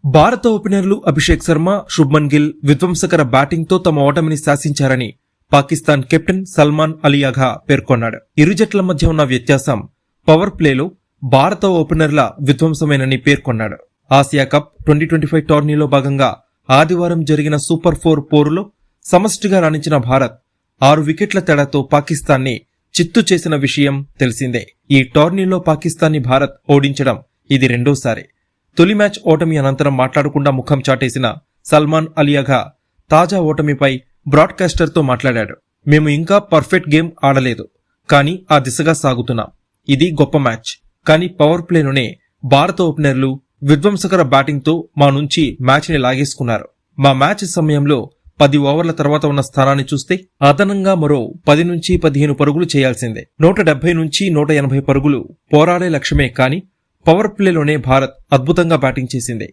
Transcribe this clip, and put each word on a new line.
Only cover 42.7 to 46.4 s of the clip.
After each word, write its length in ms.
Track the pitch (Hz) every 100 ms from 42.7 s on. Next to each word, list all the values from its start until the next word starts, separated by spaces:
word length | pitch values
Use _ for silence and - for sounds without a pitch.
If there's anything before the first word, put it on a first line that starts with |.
| 180
ఓపెనర్లు 480 | 175 147 147 131 135 135 _ _
విధ్వంసకర 600 | 143 147 190 196 185 185
బ్యాటింగ్తో 520 | 147 135 139 143 143 165 - -
మా 100 | 143
నుంచి 340 | 139 147 - 143 - 127
మ్యాచ్ని 300 | 139 151 151
లాగేసుకున్నారు. 680 | 127 131 139 -